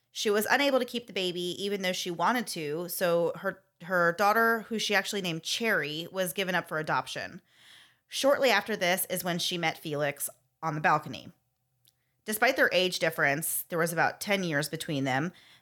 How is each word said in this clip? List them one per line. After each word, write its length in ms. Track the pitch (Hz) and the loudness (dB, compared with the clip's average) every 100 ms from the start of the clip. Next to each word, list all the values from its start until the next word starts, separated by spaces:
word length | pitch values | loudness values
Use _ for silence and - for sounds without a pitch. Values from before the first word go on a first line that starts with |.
| _ | _
She 140 | - 220 | -4 0
was 180 | 208 208 | 0 2
unable 280 | 254 285 262 | 2 4 2
to 60 | |
keep 220 | 240 240 240 | 0 -6 -6
the 60 | |
baby, 420 | 185 180 175 175 165 | -4 -2 -2 -4 -4
even 220 | 196 196 | -4 -2
though 140 | 185 | -2
she 160 | 185 185 | -2 -4
wanted 360 | 170 185 247 - | 0 0 0 -2
to, 380 | 175 147 156 175 | -6 -4 -4 -6
so 420 | - 180 170 165 160 | -2 2 2 2 -2
her, 260 | 190 185 _ _ | -6 -6 _ _
her 280 | 170 185 170 | -2 2 2
daughter, 540 | 170 202 220 226 226 196 | 4 4 6 4 2 -2
who 100 | 220 | -4
she 160 | - | 2
actually 280 | 196 196 202 | 0 0 -4
named 200 | 180 160 | -2 -4
Cherry, 640 | - - 226 180 147 151 170 | -4 -2 2 0 0 -6 -8
was 220 | 190 180 | -4 -4
given 200 | 202 185 | -2 -2
up 140 | 175 - | -2 -2
for 100 | 156 | -6
adoption. 640 | 156 135 - 143 92 175 _ _ - - - _ _ | 0 -2 -2 -8 -8 -12 _ _ -20 -20 -20 _ _
Shortly 420 | - 277 - 262 | 0 2 4 4
after 260 | 208 214 208 | 2 0 -2
this 300 | 175 185 - | 0 0 -2
is 160 | 180 | -4
when 140 | 180 170 | -2 -2
she 180 | - 180 | -2 -2
met 220 | 160 - | -2 -4
Felix 500 | 160 143 147 143 - - _ _ | -6 -2 -2 -4 -10 -12 _ _
on 120 | 160 | -6
the 80 | 151 | 0
balcony. 500 | 175 151 - 113 - - _ _ _ _ _ _ _ _ - | 2 2 0 -14 -16 -20 _ _ _ _ _ _ _ _ -6
Despite 300 | 214 240 262 | 2 2 4
their 120 | 254 | 4
age 240 | 180 185 175 | 4 2 2
difference, 640 | 165 160 147 143 - - - | 0 2 2 2 -2 -4 -4
there 80 | 165 | 0
was 120 | 165 | 0
about 300 | 160 143 - | 2 2 0
ten 240 | 208 196 | -2 0
years 240 | 175 143 151 | 2 0 -2
between 360 | 156 - 143 | -4 -4 -2
them, 280 | 135 131 170 - - - | 0 0 0 -6 -20 -20